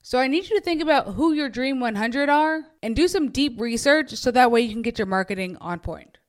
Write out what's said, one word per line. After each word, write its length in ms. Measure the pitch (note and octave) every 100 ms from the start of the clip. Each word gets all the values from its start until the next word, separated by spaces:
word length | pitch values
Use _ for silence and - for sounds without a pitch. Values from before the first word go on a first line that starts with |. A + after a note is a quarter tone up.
So 160 | - B3+
I 100 | C4
need 200 | D#4 F#4+
you 100 | G#4
to 60 |
think 180 | - D#4+
about 320 | D#4+ C#4+ -
who 180 | F#3+ D#4+
your 160 | D4+ C#4
dream 320 | A#3+ C4 C4
one 160 | A#3+ G#3
hundred 320 | A3+ B3 C#4+
are 340 | D4 D#4 D#4 D#4 _
and 120 | A3+
do 140 | A3+ F4
some 220 | F#4 C#4+
deep 300 | - C#4+ -
research 500 | A#3 A#3 C#4+ D4+ C#4
so 200 | A#3 B3+
that 200 | B3 B3
way 100 | A#3
you 120 | A#3+
can 100 | G#3+
get 160 | A#3 A#3
your 80 | G3
marketing 500 | F#3+ F#3 F#3+ F#3 -
on 200 | F3 F3
point. 380 | - D3+ - _